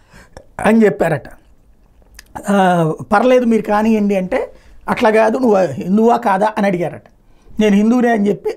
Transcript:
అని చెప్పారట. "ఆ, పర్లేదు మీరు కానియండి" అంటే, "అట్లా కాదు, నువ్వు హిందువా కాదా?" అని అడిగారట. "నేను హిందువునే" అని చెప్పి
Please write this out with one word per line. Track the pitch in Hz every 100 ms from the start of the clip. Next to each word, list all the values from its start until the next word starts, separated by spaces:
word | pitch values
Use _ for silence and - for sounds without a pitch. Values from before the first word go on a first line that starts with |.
| _ - - - - - 196
అని | 226 214
చెప్పారట. | 208 170 147 - - _ _ _ _ _ _ _ - - - -
"ఆ, | 202 185 175 160 - 139
పర్లేదు | 208 247 254 240
మీరు | 226
కానియండి" | 214 208 220 220 202 196
అంటే, | 185 - - - - - -
"అట్లా | 196 233
కాదు, | 220 220 247
నువ్వు | 254 202
హిందువా | 175 131 175 202 226 233
కాదా?" | 233 190 214 214
అని | 202
అడిగారట. | 180 160 117 - _ _ _ - -
"నేను | 214 202
హిందువునే" | 214 247 240
అని | 226 202
చెప్పి | 185 427